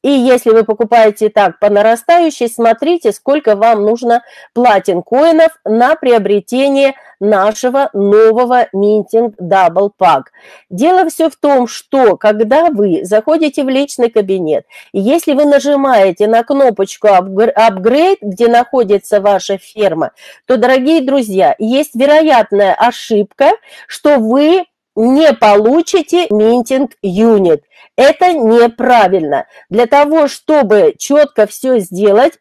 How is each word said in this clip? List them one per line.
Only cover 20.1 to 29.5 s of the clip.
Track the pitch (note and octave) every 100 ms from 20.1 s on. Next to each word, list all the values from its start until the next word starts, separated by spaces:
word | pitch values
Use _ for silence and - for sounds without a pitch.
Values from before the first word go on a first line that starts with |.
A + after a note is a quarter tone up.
| _ - - -
то, | B3+
дорогие | A#3+ C4 B3+ D#4+
друзья, | C4 C#4 A3 F#3+ D#3+ -
есть | A3 C4 D4+
вероятная | A3+ C#4 D4+ D#4 B3+ G#3+ G3+ G3
ошибка, | - A#3 - - G#3+ G#3 _ C#4+ A4 _ - -
что | - D4 C#4+
вы | A3 C4 D4+ F#4 E4+ _ _ -
не | A3+ C4+ D#4
получите | A#3 G#3+ G#3 G#3+ D4+ E4 G4 D4+ F4 F4
Minting | G#3 G#3+ B3 A#3 C4+ C#4+ -
Unit. | G3 F3+ A3+ G#3+ F3+ D3+ _ _ _ -
Это | C#4 D4+ F4+
неправильно. | E4 A3+ A#3 A#3 A#3 C4 A#3+ F#3+ F#3+ D3+ C#3 -